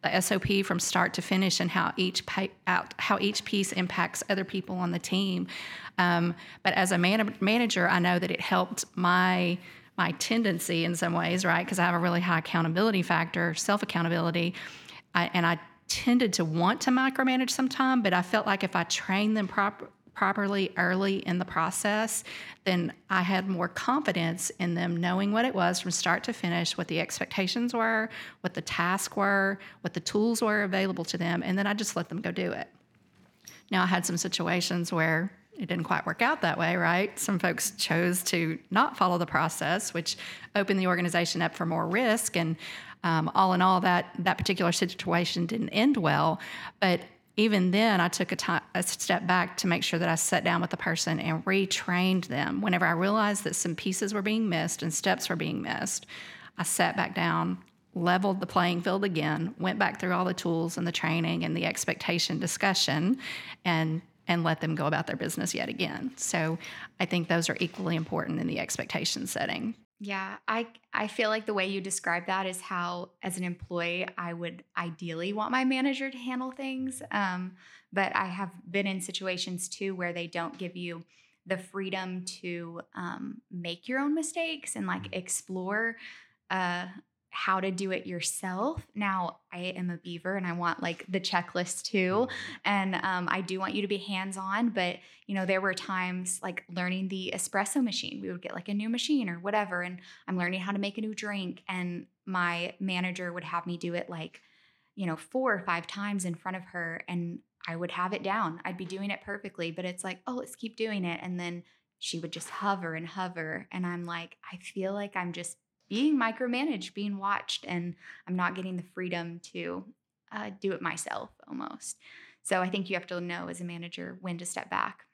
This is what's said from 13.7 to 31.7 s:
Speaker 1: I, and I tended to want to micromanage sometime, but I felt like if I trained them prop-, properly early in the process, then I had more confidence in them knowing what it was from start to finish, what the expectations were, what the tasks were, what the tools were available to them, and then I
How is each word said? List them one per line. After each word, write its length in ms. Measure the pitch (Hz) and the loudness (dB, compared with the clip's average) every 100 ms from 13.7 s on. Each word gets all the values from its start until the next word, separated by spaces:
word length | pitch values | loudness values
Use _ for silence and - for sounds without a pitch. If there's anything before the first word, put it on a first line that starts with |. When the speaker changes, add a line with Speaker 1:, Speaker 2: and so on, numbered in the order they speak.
| 208 202 170 165 170 165 170 170 180 - - - - _ | 0 0 0 2 2 2 0 -2 -4 -12 -16 -18 -20 _
Speaker 1:
I, 160 | 175 170 | 0 2
and 140 | 185 170 | 4 4
I 140 | 170 - - - | 2 -4 -20 -6
tended 440 | - - 247 233 | 0 4 6 6
to 120 | 175 | 2
want 360 | 160 160 175 247 | 2 4 4 4
to 100 | - | 4
micromanage 600 | 254 262 269 262 254 254 | 4 4 4 2 4 2
sometime, 500 | - 262 - 262 254 | 2 0 4 4 6
but 140 | 208 | 6
I 80 | 180 | 4
felt 240 | 180 220 - | 4 2 4
like 180 | 196 | 2
if 100 | 185 | 2
I 100 | 175 | 0
trained 520 | 175 - - 190 214 214 | 0 -2 2 2 4 2
them 100 | 196 | 0
prop-, 460 | - 202 208 - _ - | 2 0 0 -16 _ -18
properly 580 | - 196 202 202 202 190 - | 0 2 2 2 2 0 2
early 380 | 180 185 196 196 - | 2 4 2 2 0
in 120 | 175 | 0
the 60 | |
process, 800 | 180 160 165 - 208 214 226 - - - - - | 2 2 2 2 2 2 0 -2 -6 -12 -12 -4
then 300 | - 180 170 - - | 2 2 2 -4 2
I 100 | 190 | 4
had 280 | 180 190 190 | 4 4 2
more 200 | 180 175 | 0 0
confidence 800 | - - 277 294 175 165 175 - - | 0 2 2 2 2 0 0 -4 -2
in 160 | 175 | 0
them 220 | 170 175 170 | 2 0 2
knowing 360 | 175 185 202 | 2 2 2
what 120 | 220 | 2
it 100 | 254 | 2
was 260 | 196 175 180 | 4 2 2
from 100 | 180 | -2
start 340 | - - 170 | 0 2 2
to 80 | - | 0
finish, 460 | 220 175 175 170 - | -4 0 0 0 -2
what 100 | 170 | -2
the 100 | 165 | -2
expectations 760 | - - - - 185 240 240 | -2 -4 -2 0 0 0 0
were, 340 | 240 226 220 220 - - - | 2 2 2 0 -6 -14 -6
what 140 | - | -4
the 80 | - | -4
tasks 540 | 151 - 175 190 - - | -4 0 2 2 0 2
were, 420 | 196 196 196 196 - - | 4 6 4 0 -8 -6
what 100 | 175 | -4
the 80 | - | -4
tools 400 | - 208 226 226 | 0 4 4 4
were 220 | 220 208 | 4 4
available 420 | 202 190 190 180 | 2 2 2 0
to 140 | 165 175 | -4 -2
them, 240 | 170 175 | 0 0
and 140 | - 190 | 2 2
then 80 | |
I 80 | 202 | 2